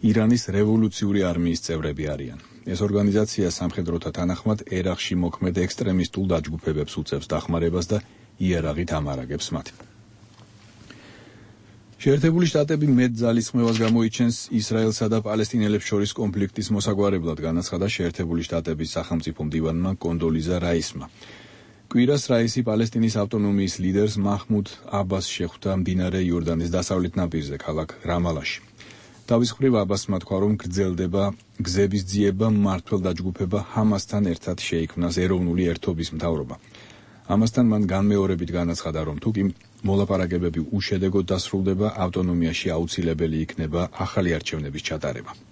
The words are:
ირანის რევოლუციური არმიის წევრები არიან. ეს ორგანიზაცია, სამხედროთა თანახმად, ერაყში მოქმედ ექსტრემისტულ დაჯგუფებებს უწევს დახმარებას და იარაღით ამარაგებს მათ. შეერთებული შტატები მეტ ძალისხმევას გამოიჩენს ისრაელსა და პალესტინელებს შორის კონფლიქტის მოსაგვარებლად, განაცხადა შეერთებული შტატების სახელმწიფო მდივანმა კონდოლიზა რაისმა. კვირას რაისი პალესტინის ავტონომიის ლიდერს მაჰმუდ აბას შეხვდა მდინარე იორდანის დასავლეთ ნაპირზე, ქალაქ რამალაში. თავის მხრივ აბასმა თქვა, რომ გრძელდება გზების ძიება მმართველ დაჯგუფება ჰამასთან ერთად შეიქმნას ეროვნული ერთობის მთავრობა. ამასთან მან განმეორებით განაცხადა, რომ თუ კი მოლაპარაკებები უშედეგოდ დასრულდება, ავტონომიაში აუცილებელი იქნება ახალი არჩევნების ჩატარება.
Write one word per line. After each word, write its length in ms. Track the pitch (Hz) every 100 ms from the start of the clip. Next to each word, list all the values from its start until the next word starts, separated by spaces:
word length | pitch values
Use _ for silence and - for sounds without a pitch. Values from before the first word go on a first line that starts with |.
| 113
ირანის 340 | 107 110 120 -
რევოლუციური 680 | 95 107 110 110 - 104 101 92
არმიის 400 | 85 85 82 -
წევრები 400 | 80 76 73 76
არიან. 260 | 71 67 57 - - -
ეს 100 | 90 104
ორგანიზაცია, 600 | 101 101 101 104 - 92
სამხედროთა 600 | - 87 90 85 85 -
თანახმად, 460 | - 90 90 - 107 -
ერაყში 460 | 92 90 87 - 90
მოქმედ 320 | 85 - 92 92
ექსტრემისტულ 680 | 90 - 113 92 87 - 95
დაჯგუფებებს 600 | 85 76 80 - 76 73 -
უწევს 280 | 76 71 -
დახმარებას 520 | 76 - 82 85 87 87
და 60 | 107 - - - -
იარაღით 520 | 92 87 80 73 87
ამარაგებს 540 | 80 73 67 64 69 -
მათ. 180 | 80 - - - - - - - - - - - - - - - - - - - - - - - -
შეერთებული 500 | - 143 160 165 175
შტატები 400 | 151 147 156 147
მეტ 280 | 127 127 113
ძალისხმევას 600 | 120 117 110 123 117 110
გამოიჩენს 520 | 113 117 110 - 120 117 - 117
ისრაელსა 520 | 107 113 110 107 110
და 60 | 110
პალესტინელებს 720 | 107 107 104 120 104 104 -
შორის 220 | 104 104 -
კონფლიქტის 540 | 107 95 98 - 98
მოსაგვარებლად, 720 | 104 95 98 101 95 82 78
განაცხადა 440 | 80 82 90 85 101
შეერთებული 540 | - 87 80 85 85 80
შტატების 460 | 85 82 78 78 -
სახელმწიფო 460 | 80 82 76 76
მდივანმა 480 | 78 78 80 82 92 98
კონდოლიზა 640 | 85 85 80 80 78 90
რაისმა. 420 | 87 85 76 67 - - - - - - - - -
კვირას 320 | 120 123 143 -
რაისი 320 | 120 117 127
პალესტინის 560 | 113 107 117 120 113 107
ავტონომიის 560 | 101 110 101 101 95 -
ლიდერს 320 | 92 98 104 104
მაჰმუდ 520 | 101 101 - 107 101 - - 101
აბას 300 | 95 95 90
შეხვდა 420 | - 85 - 98 95
მდინარე 440 | 87 92 92 92
იორდანის 460 | 90 87 82 82 85
დასავლეთ 420 | 90 85 95 90 95
ნაპირზე, 360 | 87 82 71 69
ქალაქ 300 | - 78 80 - -
რამალაში. 520 | 87 87 78 - - - - - - - - -
თავის 220 | 117 120
მხრივ 220 | - 135 117
აბასმა 340 | 95 95 - 95
თქვა, 140 | - 95
რომ 140 | 101 104
გრძელდება 680 | 90 90 95 87 92 95 98 104 - -
გზების 440 | 87 90 101 104 92
ძიება 400 | 101 101 95 110
მმართველ 520 | 107 101 92 - 104
დაჯგუფება 560 | 95 85 92 87 92 101 110
ჰამასთან 560 | - 110 101 - 104 101
ერთად 260 | 85 - 87
შეიქმნას 520 | - 85 82 - 87 85
ეროვნული 440 | 92 92 90 85 90
ერთობის 480 | 82 - 82 82 80
მთავრობა. 400 | 87 80 67 - - - - - - - -
ამასთან 380 | 104 113 120 120
მან 140 | 107 98
განმეორებით 640 | 95 101 101 95 90 85
განაცხადა, 520 | 87 87 85 82 80 80
რომ 120 | 76
თუ 100 | -
კი 140 | 110 98 - - - 95
მოლაპარაკებები 760 | 98 98 95 90 90 87 82 76
უშედეგოდ 520 | 101 - 95 95 98 92
დასრულდება, 580 | 95 - 98 95 95 104 107 90
ავტონომიაში 640 | 90 92 87 82 85 95
აუცილებელი 640 | 82 85 - 85 78 82 78 80
იქნება 360 | - 78 80 90 - 92
ახალი 280 | - 90
არჩევნების 520 | 80 - 80 71 71 -
ჩატარება. 440 | 69 69 64 - - -